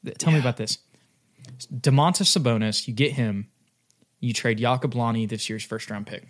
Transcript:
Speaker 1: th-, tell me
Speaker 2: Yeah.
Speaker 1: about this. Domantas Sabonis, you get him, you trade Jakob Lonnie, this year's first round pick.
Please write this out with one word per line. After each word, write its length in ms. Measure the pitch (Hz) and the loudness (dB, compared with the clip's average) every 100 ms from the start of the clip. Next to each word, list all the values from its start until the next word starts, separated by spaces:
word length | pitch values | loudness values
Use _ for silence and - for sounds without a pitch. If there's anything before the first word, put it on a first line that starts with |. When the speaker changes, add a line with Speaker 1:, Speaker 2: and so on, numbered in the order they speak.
| - | -14
Speaker 1:
th-, 120 | - | -2
tell 140 | - | 2
me 60 | 156 | 4
Speaker 2:
Yeah. 60 | |
Speaker 1:
about 140 | 127 120 | 2 -2
this. 200 | 107 - _ _ _ _ _ _ - - - | -6 -6 _ _ _ _ _ _ -20 -20 -12
Domantas 640 | 127 151 135 160 185 196 190 | 0 4 6 4 4 2 2
Sabonis, 480 | 123 113 110 107 - | 2 2 0 -2 -4
you 60 | |
get 180 | 107 143 | 0 0
him, 360 | 135 113 101 101 _ _ _ _ _ _ _ | 2 -2 -2 -8 _ _ _ _ _ _ _
you 140 | 123 | -4
trade 260 | 110 120 110 | -2 0 2
Jakob 360 | 120 127 143 120 | 2 0 0 0
Lonnie, 300 | 117 113 110 | 0 0 -2
this 240 | 110 - | -4 -6
year's 140 | 107 | -8
first 260 | - 110 - | -8 -10 -8
round 180 | 104 107 | -10 -10
pick. 200 | 98 - | -12 -16